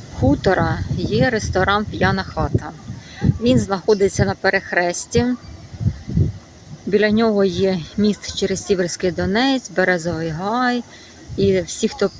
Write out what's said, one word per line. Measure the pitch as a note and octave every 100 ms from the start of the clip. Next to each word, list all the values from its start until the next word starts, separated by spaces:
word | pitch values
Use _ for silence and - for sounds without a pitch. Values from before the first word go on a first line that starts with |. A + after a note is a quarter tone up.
| - -
хутора | C4 C#4 - F3+ E3 E3 - -
є | F3 G#3+ B3+
ресторан | A3+ - F#3 F#3+ G3+ G#3+
"П'яна | E3 F#3 G3
хата". | F#3 - D3+ - D3+ D#3 - - - - - -
Він | A3+ B3+
знаходиться | G3 F#3+ - G#3 F#3+ - G3+
на | F#3+
перехресті. | F#3+ F#3+ - F3 F3 F3 - A#3 B3 B3 - - - - - - - - - - - - - - -
Біля | F#3+ G#3+
нього | G#3+ A3+ G#3
є | G3 F3 F#3+ F#3 D3 -
міст | G#3 G3+ - -
через | F#3+ F#3 -
Сіверський | F#3+ F3 - F#3
Донець, | E3 F3+ G3+ C4+ C4+ -
Березовий | F3+ F3+ F3+ D#3+ D#3+ E3
гай. | D#3 G3 A#3 B3 B3 - - - - - -
І | G3 F#3+
всі, | E3+ - A3
хто | - G3